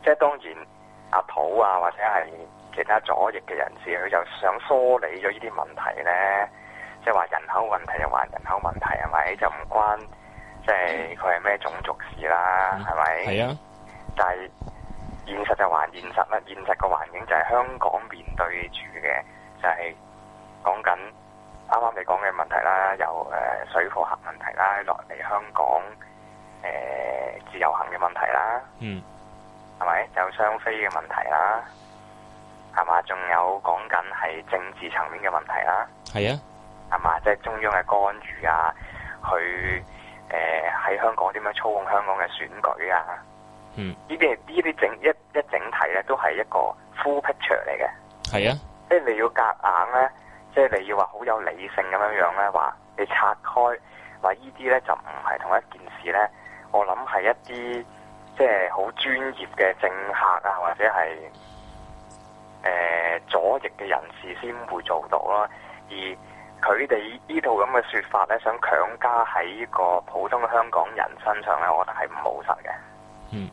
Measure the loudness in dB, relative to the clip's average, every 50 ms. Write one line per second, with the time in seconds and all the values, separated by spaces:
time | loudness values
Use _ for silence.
0 | 6 4 6 6 6 4 4 2 -8 -14 -14 -14 -16 -18 -20 -20 -20 -20 -20 -20
1 | -8 0 0 0 0 0 -2 -2 0 2 4 4 4 6 4 4 2 2 0 0
2 | 0 2 2 2 0 -2 -8 -14 -16 -16 -18 -20 -18 -12 -6 -4 0 2 2 2
3 | 4 2 2 2 2 2 0 -4 -8 -8 -4 -2 -2 -4 -4 -12 -6 -4 -4 -2
4 | -2 2 2 2 2 0 -6 0 0 0 0 0 2 2 4 6 6 6 6 4
5 | 4 -2 -6 -2 -2 -2 -2 -2 -8 -8 -4 -6 -6 -6 -6 -6 -4 -4 -4 -2
6 | 0 0 2 4 4 4 4 2 0 -2 -4 -16 -20 -18 -16 -16 -16 -16 -16 -4
7 | -2 2 2 2 2 2 -2 -4 -4 -2 -2 0 0 0 0 -2 -2 -4 -4 -2
8 | -2 0 0 0 0 -2 -4 -10 -6 -4 -4 -2 -2 -2 -4 -2 -2 -2 -2 -2
9 | -4 0 0 2 2 0 0 0 0 -2 -2 -2 -10 -2 2 2 4 4 2 0
10 | -4 -14 -18 -20 -20 -20 -20 -18 -18 -18 -18 -8 0 0 2 2 2 0 0 -2
11 | -4 -6 -8 -2 0 2 2 2 2 0 0 0 -2 -6 -6 -6 -6 -6 -6 -6
12 | -8 -14 -10 -4 0 2 2 4 4 4 4 4 4 2 2 0 -2 -2 0 2
13 | 2 2 2 0 -2 -2 0 0 0 -2 -4 -8 -12 -20 -20 -20 -20 -18 -18 -16
14 | -14 -10 0 0 2 2 2 -2 -6 -12 -12 -12 -14 -14 -12 -14 -14 -12 -12 -10
15 | -10 -10 -12 -12 -10 -8 -6 -6 0 0 2 2 2 2 4 2 2 0 -4 -10
16 | -12 -4 0 0 0 2 0 -4 -4 -6 -14 -10 -2 -2 0 0 2 0 0 0
17 | -2 -6 -8 -12 -2 2 2 2 4 4 2 2 2 0 -2 -2 -2 0 0 -2
18 | -6 -8 -14 -12 -10 -10 -4 -2 -2 -2 -2 -6 -6 -8 -10 -12 -12 -12 -14 -6
19 | -4 -2 -2 -2 -4 -8 -18 -20 -20 -20 -14 -2 0 0 0 0 -2 -8 -8 -12
20 | -18 -20 -20 -20 -20 -20 -20 -20 -20 -20 -20 -2 0 0 0 2 2 0 0 0
21 | -2 -14 -14 -18 -20 -20 -20 -20 -20 -20 -20 -20 -2 0 0 2 2 0 -2 -2
22 | 0 0 0 2 2 0 0 0 -4 0 0 2 2 4 4 4 2 2 2 0
23 | -2 -2 -2 -4 -6 -4 -2 -2 -2 -2 -2 -4 -6 -2 0 0 0 0 0 -2
24 | -2 -2 -2 -6 -8 -14 -12 -10 -10 -10 0 2 2 2 2 0 0 -2 -4 -4
25 | -4 -14 -12 -10 -6 -2 -2 -2 -4 -2 -2 0 2 2 2 0 0 -4 -12 -16
26 | -20 -20 -20 -20 -20 -20 -20 -20 -20 -20 -18 -10 -8 -6 -6 -4 -6 -4 -4 -4
27 | -4 -4 -4 -4 -4 -6 -8 -10 -14 -14 -4 0 2 2 2 2 -2 -4 -4 -2
28 | -2 -2 0 0 -2 0 2 2 2 0 -2 -4 -6 -10 -14 -10 -8 -8 -8 -8
29 | -10 -14 -20 -20 -20 -20 -20 -20 -20 -20 -20 -20 -20 -20 -8 -2 0 2 2 2
30 | 0 0 0 0 0 0 2 2 2 2 2 0 -2 -4 -2 0 -2 0 0 -2
31 | -4 -2 -4 -4 0 2 2 4 4 4 2 0 -2 -8 -16 -20 -20 -20 -20 -20
32 | -20 -20 -20 -20 -20 -20 -20 -20 -20 -20 -20 -20 -20 -4 0 0 2 4 4 4
33 | 4 2 -4 -4 0 2 4 4 4 4 2 0 2 0 0 0 0 0 0 0
34 | 0 -2 -6 -4 -4 -4 -4 -6 -6 -4 -4 -2 -2 -6 -12 -12 -10 -6 -2 -2
35 | -2 -2 -4 -4 -4 0 0 0 -2 -2 -2 0 2 2 2 2 0 -2 -8 -18
36 | -18 -6 -2 0 0 0 0 -2 -6 -14 -20 -20 -20 -20 -20 -18 -6 -2 -2 2
37 | 2 2 2 2 4 2 2 2 0 -6 -4 -2 0 2 2 2 2 4 2 2
38 | 2 2 -2 -4 -12 -14 -12 -2 2 2 4 4 4 2 0 -4 -10 -14 -12 -12
39 | -12 -12 -12 -8 -2 0 0 0 0 -2 -2 -2 -2 -2 -2 -2 -4 -8 -18 -18
40 | -18 -18 -20 -20 -10 -6 -2 -2 0 0 0 0 0 0 -2 0 0 0 0 2
41 | 2 2 2 2 0 0 0 0 -4 -4 -4 -2 -2 -2 -2 -2 -2 0 0 0
42 | 2 0 0 0 0 -2 -4 -8 -10 -10 -8 -2 0 0 0 0 0 2 2 2
43 | 2 -2 -8 -10 -12 -18 -20 -20 -20 -20 -20 -20 -20 -14 -10 -6 -6 -6 -6 -10
44 | -10 -10 0 2 2 2 2 0 -6 -4 -2 -2 0 0 0 0 0 0 0 2
45 | 2 2 2 2 -6 -4 -4 -4 -2 0 -2 -4 -4 -4 -2 0 0 0 0 -2
46 | 0 0 -2 0 0 0 0 0 -4 -2 0 0 0 0 -2 -6 -14 -18 -8 -4
47 | -2 0 0 0 0 -2 -4 -2 0 0 0 0 0 -4 -4 -2 -2 -4 -4 -8
48 | -18 -20 -20 -12 -10 -2 0 2 2 2 0 0 -6 -16 -20 -20 0 4 4 4
49 | 6 4 2 2 2 2 4 4 4 4 2 2 2 4 4 4 2 4 4 4
50 | 4 2 0 -6 -20 -20 -20 -20 -20 -2 4 6 6 6 6 0 0 0 2 2
51 | 2 2 0 -6 0 0 0 0 0 -4 -4 -4 -10 -6 -2 -2 -2 2 2 2
52 | 2 2 4 4 4 4 4 4 2 4 4 2 2 2 -2 -6 -16 -16 -4 -4
53 | -4 0 2 2 2 2 2 0 -6 -2 2 4 4 4 2 -2 -8 -16 -20 -20
54 | -20 -20 -16 0 0 0 0 0 -6 -20 -16 -6 2 2 2 2 4 0 -2 -2
55 | -2 -12 -12 -6 -4 -2 -2 -2 0 2 2 2 0 -2 -20 -18 -18 -18 -18 -10
56 | -6 -2 2 2 2 2 0 -8 -20 -20 -20 -20 -16 0 2 2 4 4 0 -2
57 | -2 0 0 2 4 2 2 0 -4 -12 -10 -8 -6 -6 -6 -6 -8 -10 -18 -20
58 | -20 -20 -20 -20 -20 -20 2 4 4 6 6 4 2 0 0 -2 -2 -2 -2 -4
59 | -2 -2 0 -2 -2 -4 -6 -8 -12 -12 2 4 4 4 4 4 0 0 0 -2
60 | -6 -4 -2 2 4 4 4 4 2 0 -2 0 0 -2 0 2 2 2 4 2
61 | 0 0 -2 -8 -12 -16 -18 -18 -20 -20 -20 -20 -18 -18 -18 -18 -18 -16 -18 -18
62 | -18 -18 -20 -20 -20 -20 -20 -20 -20 -20 -18 -4 -2 0 2 2 2 2 2 2
63 | 2 0 -2 -2 -4 0 0 2 4 4 2 2 -2 -6 -8 -8 -4 -2 -2 -2
64 | -2 -6 -16 -16 -14 -14 -12 -10 -8 -10 -8 -10 -8 -8 -8 -8 -2 -2 -2 -2
65 | 0 0 0 0 0 2 2 2 0 0 -4 -12 -18 -20 -20 -20 -18 -14 -12 -10
66 | -8 -8 -10 -10 -14 -20 -18 -18 -18 -20 -8 -2 2 2 2 2 4 2 2 0
67 | 0 -6 -12 -14 -12 -4 -4 -2 2 2 4 4 2 4 4 2 0 2 -2 -4
68 | -4 2 2 2 4 4 2 0 2 0 0 0 0 2 4 4 4 2 -2 0
69 | 0 2 4 4 2 2 0 -2 -2 -2 -6 -8 -8 -4 0 2 4 4 4 2
70 | 0 -2 -6 -4 -2 0 0 0 0 2 4 2 2 4 2 0 0 0 0 -2
71 | -2 -2 -4 -4 -2 -2 -2 0 0 0 0 2 2 2 2 2 2 0 -2 -4
72 | -4 -6 -4 -4 -4 -4 -4 -4 -2 -4 -4 -4 -2 -10 -10 -10 -12 -18 -20 -20
73 | -20 -20 -20 -20 -14 -10 -8 -8 -8 -8